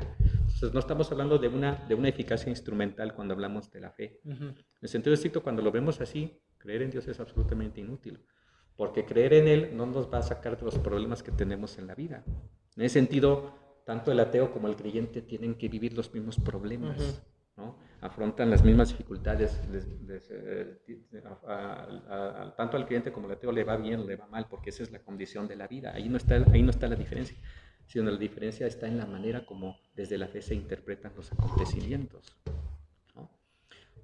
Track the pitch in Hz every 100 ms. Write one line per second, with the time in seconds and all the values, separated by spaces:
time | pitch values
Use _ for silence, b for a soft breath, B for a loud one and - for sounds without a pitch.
0 | - - - - - - 117 127 - 151
1 | 151 135 143 147 123 131 139 139 - 110
2 | 135 127 - 110 - 117 - 104 101 101
3 | 110 - 101 95 98 104 - 95 95 -
4 | 107 - 151 135 143 131 _ _ - 117
5 | 147 147 170 160 135 110 107 110 143 151
6 | 120 151 156 - _ _ 101 110 131 131
7 | - 120 113 - 98 110 107 107 101 135
8 | 110 - _ _ _ _ _ - 104 -
9 | - 113 131 156 156 151 - 117 123 131
10 | 120 120 117 117 120 117 117 - 104 101
11 | 113 117 - 113 98 98 107 - 92 92
12 | 160 123 - - - - _ - 120 143
13 | 127 139 139 143 - - - _ - 113
14 | 147 120 110 123 131 120 107 104 104 113
15 | 117 120 - 110 117 113 113 110 117 117
16 | 113 113 110 113 - 98 104 120 151 139
17 | 143 139 - _ _ - 110 - b b
18 | 95 - 107 110 117 104 110 113 113 -
19 | - 98 - 107 107 - - 98 101 101
20 | 98 95 - 104 104 98 98 95 - 113
21 | - 107 104 95 113 101 101 - 95 101
22 | 101 98 98 101 98 - 117 139 - 120
23 | 117 107 101 98 123 117 104 110 110 113
24 | 98 98 - 113 110 98 104 - 113 110
25 | - 98 98 104 104 101 98 131 - -
26 | 110 123 - 123 123 120 127 - 120 113
27 | - - 131 - b b b b - 120
28 | 110 101 104 - 107 110 120 - 113 117
29 | 101 95 107 120 - 98 95 - _ -
30 | 98 98 95 104 - 107 - 95 - 98
31 | 104 - - - - - - - - 139
32 | 139 - - _ - - - - - _
33 | _ - - _ _ b b b b b